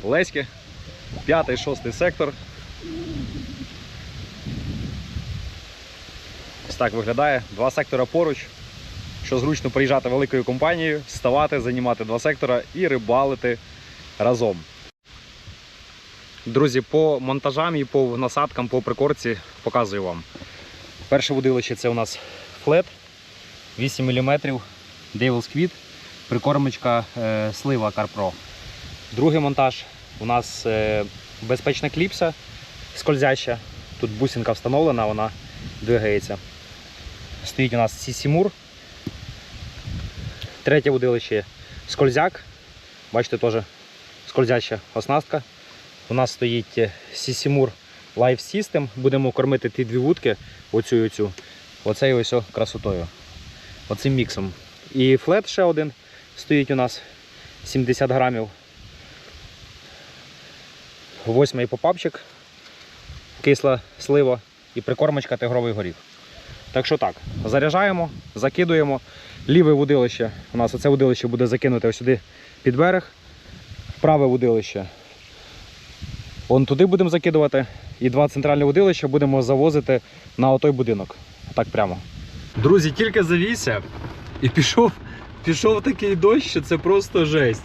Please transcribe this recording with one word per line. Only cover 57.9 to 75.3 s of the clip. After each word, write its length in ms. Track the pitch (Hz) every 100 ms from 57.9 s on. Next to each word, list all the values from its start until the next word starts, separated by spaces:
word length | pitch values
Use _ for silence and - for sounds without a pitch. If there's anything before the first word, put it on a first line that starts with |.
| 123 131
грамів. 360 | 127 127 120 110 - - - - - - - - - - - - - - - - - - - - - - - - - - - -
Восьмий 420 | 117 143 131 123
попапчик, 520 | 127 165 180 165 - - - - - - - - - - - - -
кисла 400 | - 139 139 127 - -
слива 400 | - 143 135 123 - _ - -
і 60 |
прикормочка 560 | 110 123 151 143 - 123
тигровий 360 | 120 123 120
горіх. 220 | 107 92 82 - - - - - - -
Так 140 | 131 131
що 120 | 156
так, 180 | 98 - - - 110
заряджаємо, 640 | 131 151 170 202 185 165 131 - 110
закидуємо. 640 | 131 - 180 165 147 135 - - - - 104
Ліве 240 | 151 160
вудилище, 580 | 147 143 143 123 - 113 95 -
у 40 | 117
нас 180 | 117 127
оце 140 | 147
вудилище 380 | 139 135 123 120
буде 200 | 117 123
закинуте 400 | 120 135 120 113
ось 100 | 110
сюди 220 | 123 123 - - - -
під 120 | - 123
берег. 360 | 170 185 - - - - - - - - - -
Праве 240 | 156 156 135
вудилище 600 | 123 123 113 104 101 92 - - - -